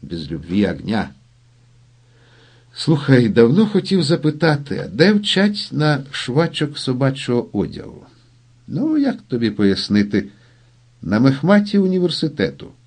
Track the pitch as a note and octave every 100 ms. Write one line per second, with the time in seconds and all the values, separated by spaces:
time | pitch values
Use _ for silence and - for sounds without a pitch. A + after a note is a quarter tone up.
0 | C#2 E2+ D2 D#2+ D2 F#2 G2 E2 - G#2+
1 | F2 - _ _ _ _ _ _ _ _
2 | _ _ _ _ _ _ _ - - C#3+
3 | - C3 A#2 G2 A#2 D#3+ A3 G3 F3+ G3
4 | D3 E3 D3+ D3+ E3 D3 D3 G2 - F#2+
5 | F3 G#3 G#3 - G3+ G#3 - C#3 D3+ C#3+
6 | C#3 - - B2+ E3 - D3+ D3 - B2+
7 | C3+ C3+ - A#2+ A#2 G2+ F2+ - - -
8 | - _ _ _ _ _ - D3+ D4 D#4
9 | C#4 - - B2 A#2 G#2 G2+ F#2+ - G2+
10 | G#2 G#2+ - - _ _ _ _ _ _
11 | - G#2 C3+ C3+ E3 G#3 G3+ G3+ F#3+ F#3
12 | F3 D#3+ D#3+ - F2 - - -